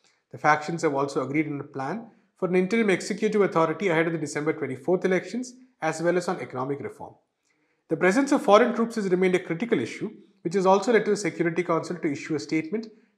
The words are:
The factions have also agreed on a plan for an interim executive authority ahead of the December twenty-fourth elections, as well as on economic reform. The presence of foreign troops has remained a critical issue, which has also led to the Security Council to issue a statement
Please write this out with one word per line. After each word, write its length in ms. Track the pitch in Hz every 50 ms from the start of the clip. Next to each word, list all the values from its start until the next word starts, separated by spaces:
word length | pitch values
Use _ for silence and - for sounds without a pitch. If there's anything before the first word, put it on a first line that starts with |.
| _ _ _ _ _ _
The 60 | - -
factions 460 | - 156 151 156 - - 170 165 170
have 100 | 160 139
also 300 | 135 143 139 - 156 131
agreed 220 | 127 139 156 156 147
on 120 | 147 143
a 40 | 131
plan 420 | - - 139 135 139 175 226 - - - _ _ _ _ _
for 100 | - 180
an 80 | 180
interim 360 | 180 185 185 233 226 226 202
executive 500 | 180 165 - - 208 185 - 214 - 214
authority 460 | 196 175 - 165 160 160 156 160 202 190
ahead 180 | 165 160 165
of 80 | 170 165
the 60 | 165
December 340 | 147 143 - 147 147 156 151
twenty-fourth 500 | 151 147 127 131 123 - - 180 180 -
elections, 500 | 190 185 175 170 - - 240 254 - - - - _ _ _
as 220 | - 160 151 160 165
well 140 | 170 175 180
as 100 | 170 196
on 120 | 185 180
economic 400 | 139 120 - 127 127 139 143 143
reform. 340 | - - - - - - - _ _ _ _ _ _ _ _ _ _ _ _ _ _ _
The 80 | 165 151
presence 340 | 170 180 190 254 277 269
of 120 | 302 269 -
foreign 320 | - 202 214 240 240 226
troops 200 | 226 226 226 -
has 140 | 226 202 190
remained 260 | 180 180 190 185 180
a 40 | 175
critical 400 | 180 - 165 165 240 233 - 160
issue, 320 | 117 110 - - 151 208 - - - _ _ _ -
which 100 | 175 165
has 140 | 202 185 185
also 260 | 190 202 - 254 240
led 100 | 208 -
to 60 | 202
the 60 | 208 196
Security 460 | - 170 160 - 170 170 165 170 175
Council 340 | - 170 160 - - 180 175
to 140 | - 160
issue 240 | 143 139 - - 165
a 40 | 143
statement 480 | 156 - 160 156 156 - 196 226 226 - - - _ _ _